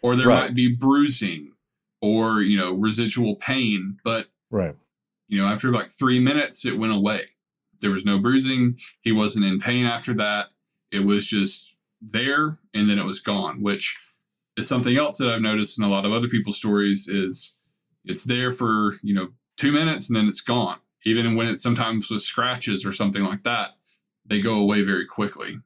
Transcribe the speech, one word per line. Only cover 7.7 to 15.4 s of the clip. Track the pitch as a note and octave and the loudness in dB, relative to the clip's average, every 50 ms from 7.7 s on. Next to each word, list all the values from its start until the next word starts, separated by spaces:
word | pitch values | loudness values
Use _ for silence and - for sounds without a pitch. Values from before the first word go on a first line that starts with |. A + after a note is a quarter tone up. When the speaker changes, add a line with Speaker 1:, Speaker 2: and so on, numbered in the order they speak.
| _ _ | _ _
Speaker 1:
There | - G2+ | -2 -2
was | G2 F#2+ F2+ | -2 0 0
no | G#2 G2+ G2 | 0 0 2
bruising. | G2 A#2+ C3 C3+ C3 C3 C3 B2+ B2 B2 B2 B2 - - - _ _ | 2 2 2 2 2 2 0 2 2 2 0 -2 -10 -20 -20 _ _
He | A#2 A2 | 0 2
wasn't | G#2+ G#2+ G#2+ G#2 G#2+ G2+ | 2 2 0 0 0 0
in | F#2+ F#2+ G2 | 2 0 0
pain | G2+ - B2 B2 B2 | -2 0 0 0 0
after | A#2+ A#2 A#2+ - - B2 | 0 -2 -4 -4 -4 -2
that. | G2+ G#2+ G#2 G#2 G#2 G2+ - _ _ _ _ _ _ _ _ | 0 0 0 0 -2 -4 -6 _ _ _ _ _ _ _ _
It | - G2+ G2 | -4 0 2
was | G2 G2+ G2+ G2+ | 2 2 2 0
just | - - G#2 G2 G2 - - - - _ _ _ _ _ _ | -2 -2 0 0 -2 -4 -8 -14 -18 _ _ _ _ _ _
there, | A2+ A2 G2+ A2 B2 C3+ C#3+ D3 D3+ D#3 D#3 - _ _ _ | -20 -6 -4 -2 -2 0 0 0 0 0 -4 -8 _ _ _
and | G#2+ G#2 G#2 | 2 2 2
then | G#2 G2+ | 2 2
it | F2 | 0
was | F#2 F#2+ - | -4 -6 -6
gone, | - - G2+ G2 F2+ E2 C#2+ - G2+ | -4 -4 -2 -2 -2 -4 -6 -4 -2
which | G2+ G2+ - - - - - - _ _ _ _ _ _ _ _ _ _ | -2 -2 -2 -4 -8 -8 -10 -16 _ _ _ _ _ _ _ _ _ _
is | - B2 | -8 -4
something | - C#3 B2 B2 B2 B2 | -2 -2 0 2 2 2
else | C3+ D3+ D3 D3 - | 2 2 0 -2 -2
that | C#3 A#2+ | -2 -2
I've | A#2 A2+ | 0 0